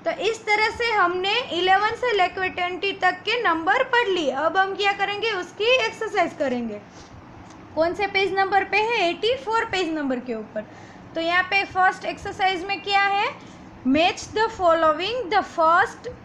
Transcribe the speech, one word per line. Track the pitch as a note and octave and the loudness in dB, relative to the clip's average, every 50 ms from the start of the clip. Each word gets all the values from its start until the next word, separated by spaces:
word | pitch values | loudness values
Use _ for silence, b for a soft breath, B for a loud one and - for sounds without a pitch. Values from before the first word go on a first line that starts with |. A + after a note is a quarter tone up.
| - | -4
तो | E4 - - | -6 -4 -2
इस | F4+ G#4+ A4+ - - | -2 -2 -4 -2 0
तरह | G#4+ G#4 G#4 G#4+ A4+ A4 | 0 2 2 2 0 0
से | - A#4+ A#4 | -2 -2 0
हमने | A4+ G#4 F4+ F4 F4+ F#4 F#4 G4 G#4+ A#4+ C5 - | 2 2 2 2 2 0 0 0 0 0 -2 -2
इलेवन | D4+ E4+ F4+ F#4 F#4+ G4 G#4 A4 A4+ | -2 0 4 4 4 4 4 0 -2
से | A4+ B4 B4 | -2 -2 0
लेकर | A4 G4 F4+ F#4 F4+ F#4+ F#4 F#4 | 2 2 2 0 0 -4 -4 -4
ट्वेंटी | C#4+ F#4 F4 F4+ F#4 D#4+ G4 G4 C#4+ - | -2 -4 -4 -4 -4 -4 -4 -4 -2 0
तक | F#4 F#4 F4+ - - | 0 0 0 0 -4
के | G4+ A#4 B4 | -4 -2 0
number | A4 F4+ E4 D#4+ E4 F4 G#4 B4+ B4+ | 2 2 0 2 2 2 2 2 2
पढ़ | B4+ A#4 A#4+ A#4+ G4 | 2 2 2 2 2
लिए। | F#4 F4+ D#4 C4 | 0 0 0 -2
अब | B3 C#4 D4+ E4 D#4+ | -2 0 0 2 2
हम | F#4+ F#4+ G4 G4 | 2 0 0 0
क्या | F4 G4+ G4+ G4+ | 0 0 0 0
करेंगे, | G4+ G4 G4 G4+ G#4 G4+ A4+ | 0 -2 -4 -2 -4 -2 -2
उसकी | G#4+ F#4 F4 - - - G4+ A#4 B4+ | -2 -4 -6 -8 -6 -2 2 2 4
exercise | C5 A4 A4 - - A4 G#4 F#4+ G4+ E4+ E4 - - | 2 2 -2 -4 -6 -8 -2 0 0 0 0 -2 -4
करेंगे। | D4+ C4 B3 B3 A#3 A3+ G#3 G#3 - B B B B B B - - - - - - - - - - - - | -2 -2 -2 -4 -4 -6 -8 -10 -14 B B B B B B -20 -20 -20 -20 -20 -20 -20 -20 -20 -20 -8 -2
कौन | D#4 D#4+ F4 F4+ | 0 0 0 0
से | - G4+ G4 | -2 -4 0
page | G4 F#4+ G4 F#4+ F#4+ | 0 0 0 2 2
number | G4 G4 F#4 G4+ G4 G4 | 0 0 2 2 0 2
पे | G4 G4 G4+ | 2 0 0
है? | G#4+ A4+ A#4+ A4+ F4+ E4+ | 2 2 0 0 0 0
एटी | E4+ - - A4 C5 | 0 0 0 -2 -2
फ़ोर | C5+ C5 G#4+ A4+ A4+ A4+ A4+ | -2 -2 -2 -2 -2 -2 0
page | - F#4 F#4 D#4 D#4+ | -2 -2 -2 -2 -2
number | D#4 C#4+ C4+ C4 A#3+ | -2 -2 -2 -4 -4
के | A#3+ - A3+ | -4 -6 -8
ऊपर। | A3 G#3+ - - G#3+ G#3+ B B B B B B B B - - | -8 -8 -8 -10 -10 -10 B B B B B B B B -8 -6
तो | D#4+ | -4
यहाँ | E4 E4 F4 F4+ F#4 | -2 2 2 0 0
पे | - G4 G4 G4 | 2 0 0 0
first | - - F#4 F#4 F#4+ F#4+ - - | 0 0 2 2 2 2 0 -6
exercise | F#4+ E4 - - G4+ F4+ - G4 F#4+ F#4+ E4+ F4 | -8 -8 -6 -8 -10 -2 0 0 0 0 0 -4
में | G4 G4 F4 | -6 -6 -6
क्या | - G4+ G4+ G4 | -2 0 2 2
है, | G4+ G4+ G4 G4+ G#4+ C5+ - - B B B B B B - - - | 2 2 2 0 0 -2 -4 -8 B B B B B B -20 -4 0
match | B3+ C4+ D4+ E4 F#4+ F4+ - - - | 2 4 4 4 2 0 -2 -10 -4
the | - G#4+ A4 A4 | 0 0 0 0
following, | A4+ - F#4 E4+ D#4+ E4 D#4+ D#4 D4+ D4+ F4+ G4+ A#4+ B4+ A4+ D#4+ | 0 2 4 4 4 6 4 2 2 2 -2 -4 -4 -4 -4 0
the | G#4+ G4 C4 - | 0 0 0 0
first | - E4+ D#4+ D#4+ E4 F4+ G4+ - - - - - - - | 0 2 4 4 6 4 2 2 -2 -12 -14 -14 -14 -14